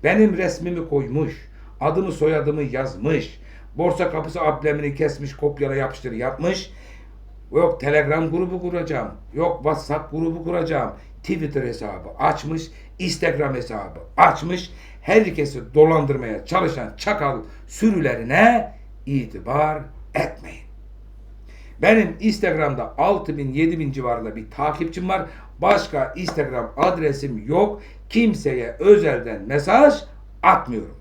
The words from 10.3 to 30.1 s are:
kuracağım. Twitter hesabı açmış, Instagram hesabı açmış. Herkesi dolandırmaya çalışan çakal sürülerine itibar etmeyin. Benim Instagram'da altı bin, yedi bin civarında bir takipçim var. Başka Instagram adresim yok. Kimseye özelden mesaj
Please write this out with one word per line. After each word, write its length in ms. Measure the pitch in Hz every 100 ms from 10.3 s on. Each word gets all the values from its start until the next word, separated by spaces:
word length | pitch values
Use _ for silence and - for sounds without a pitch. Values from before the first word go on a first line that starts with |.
| 165
kuracağım. 480 | 165 175 165 147 110 - - - -
Twitter 340 | 180 151 143
hesabı 460 | 123 107 107 92 90 -
açmış, 520 | 151 156 147 160 160 - - -
Instagram 560 | 180 - 165 135 139
hesabı 460 | 127 117 107 95 80 - -
açmış. 540 | - - 160 180 - - - -
Herkesi 720 | - 214 196 - 139 131 110
dolandırmaya 680 | 147 160 160 139 131 117 98
çalışan 480 | - 185 165 131 110 -
çakal 420 | - 208 139 123 - - -
sürülerine 1040 | - 220 190 143 117 117 156 226 240 220 - - - -
itibar 760 | 139 113 98 101 143 156 156 - - -
etmeyin. 480 | 151 - - - - - - - - - - - - - - - -
Benim 340 | 180 220 175 156
Instagram'da 800 | 214 202 190 156 147 123 113 -
altı 400 | 175 196 - 143
bin, 140 | 135
yedi 260 | 135 165 170
bin 140 | 143
civarında 440 | 135 123 117 110 113
bir 140 | -
takipçim 580 | - 151 151 165 185 185
var. 180 | 190 185 - - -
Başka 540 | 185 202 - 147 131 175
Instagram 560 | 185 156 127 123 110 -
adresim 680 | 180 180 156 139 139 110 107
yok. 360 | 170 208 - - - -
Kimseye 680 | 226 226 165 143 127 117 -
özelden 640 | 185 208 160 120 113 101
mesaj 520 | 98 143 151 233 294 285 -